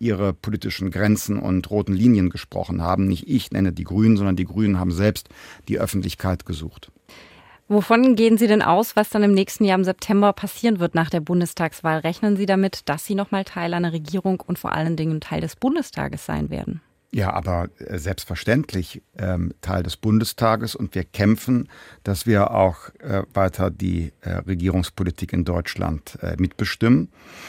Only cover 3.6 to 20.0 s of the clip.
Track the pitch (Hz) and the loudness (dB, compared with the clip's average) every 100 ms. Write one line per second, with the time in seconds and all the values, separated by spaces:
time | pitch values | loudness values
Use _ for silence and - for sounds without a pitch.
3.6 | 98 82 85 104 110 107 101 92 90 98 | 0 -2 -2 4 6 6 2 0 -2 0
4.6 | 107 92 87 85 104 - - - - - | 0 2 0 2 2 0 -6 -18 -20 -14
5.6 | - - 110 98 92 - 95 90 - 78 | -4 -2 -2 -2 -4 -4 -2 -2 -4 -10
6.6 | 78 - - _ _ - - - - - | -10 -14 -20 _ _ -20 -20 -20 -20 -16
7.6 | - 208 185 233 262 220 226 220 226 214 | 0 2 4 6 6 6 6 6 6 4
8.6 | - 180 226 - 214 208 202 196 196 - | 4 2 2 0 0 2 4 4 2 2
9.6 | 202 185 185 185 - 202 202 - 202 - | 2 4 2 -2 0 4 4 2 -4 -2
10.6 | 233 202 170 165 160 175 151 175 175 - | 0 2 0 0 0 -2 0 0 0 -2
11.6 | 160 - 160 160 160 170 214 196 196 190 | -4 -2 -2 -2 -2 -2 0 2 2 2
12.6 | 190 - - 147 - 196 202 196 190 185 | 2 -2 -4 -4 -2 -4 -2 -4 -4 -6
13.6 | 170 175 175 165 151 190 190 185 - 175 | -4 -2 -2 -4 -4 -4 -2 -2 -4 -8
14.6 | - - 160 160 160 160 - 160 160 - | -4 -2 -2 -2 -2 -4 -4 -6 -6 -4
15.6 | 254 320 - - 139 151 - 151 147 147 | -2 -2 -4 -6 -8 -8 -6 -6 -4 -6
16.6 | - 165 - _ _ - 95 90 87 87 | -8 -10 -14 _ _ -2 -2 -2 -2 -2
17.6 | 87 - - 90 76 92 - 85 - 127 | -4 -8 -10 -6 -6 -6 -8 -6 0 0
18.6 | 151 95 85 - - - 95 90 87 - | 0 -4 -6 -10 -18 -6 -4 -2 -2 -6
19.6 | - 95 85 - | -4 -2 -2 -4